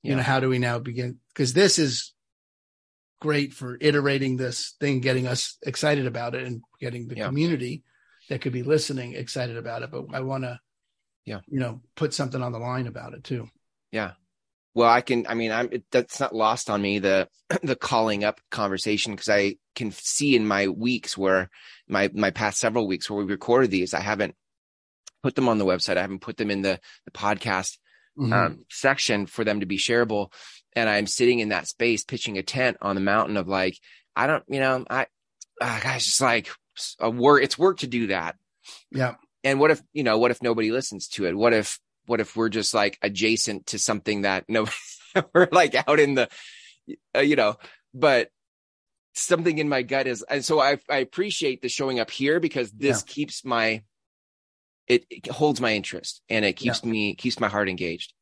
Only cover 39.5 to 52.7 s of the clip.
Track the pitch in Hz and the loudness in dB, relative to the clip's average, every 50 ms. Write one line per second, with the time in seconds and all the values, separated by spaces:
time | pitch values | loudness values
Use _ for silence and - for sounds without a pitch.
39.5 | 135 135 147 156 156 - - _ _ 147 139 117 110 110 117 120 120 - 123 120 | 4 6 6 6 4 4 0 _ _ -2 2 2 4 4 4 4 2 0 0 -2
40.5 | 117 110 110 110 113 131 131 - 107 95 - - - - 101 87 85 98 110 120 | 0 2 0 0 0 -2 -4 -6 -10 -10 -12 -12 -6 -4 -2 -2 0 4 4 6
41.5 | 117 110 104 - - - _ _ _ _ _ - 120 110 110 - - 113 113 113 | 6 4 2 0 -6 -10 _ _ _ _ _ -2 0 0 0 -2 -2 -2 -2 0
42.5 | 101 113 101 - - 113 101 101 - - - 104 104 90 104 110 113 113 - - | 0 0 -2 0 2 2 2 2 0 -2 -4 -4 -2 0 2 2 2 2 0 -4
43.5 | 107 95 - - - 104 - - 110 104 - - 107 101 98 101 95 92 - - | -4 -6 -8 -8 -6 -4 -2 -2 -2 -2 -2 -4 -4 0 0 0 -2 -2 -4 -2
44.5 | 107 113 107 107 - - - - - - - - - 190 - - _ 175 180 180 | -2 0 0 -2 -6 -10 -14 -16 -20 -20 -20 -2 -2 -2 -2 2 _ 4 6 6
45.5 | - 180 170 143 - 127 - - 147 151 147 139 139 131 120 - - - - - | 6 4 4 6 4 0 2 4 4 6 6 4 4 2 0 0 -2 -18 -20 -20
46.5 | - - - - - _ _ - - - _ _ _ 123 139 143 151 135 113 104 | -20 -20 -20 -20 -20 _ _ -16 -16 -16 _ _ _ 2 4 4 4 4 4 2
47.5 | 107 _ - - - _ _ _ _ 131 123 147 135 120 113 - _ _ _ _ | 0 _ -14 -20 -20 _ _ _ _ 2 4 4 6 4 2 0 _ _ _ _
48.5 | _ _ _ _ _ _ _ _ _ _ _ _ _ - - - 180 165 165 175 | _ _ _ _ _ _ _ _ _ _ _ _ _ -8 0 0 0 2 2 0
49.5 | 160 151 156 147 143 131 123 113 135 135 135 131 123 104 110 - - 143 127 139 | 0 0 0 0 0 0 -2 0 -2 -2 0 -2 -4 -6 -4 -4 -4 -4 0 2
50.5 | 156 151 131 139 143 - _ - 143 139 131 - - - 196 208 190 - 160 139 | 2 4 4 4 2 0 _ -4 -2 -2 -2 -2 -2 -4 -4 -2 -2 -2 -2 -2
51.5 | 131 120 - 123 - - 143 135 131 120 113 - - - 135 143 156 175 160 160 | -2 -2 -4 -6 -4 -2 -2 -2 0 -2 -2 -4 -4 -2 0 2 2 2 2 0
52.5 | - 139 123 107 | -2 -2 -4 -4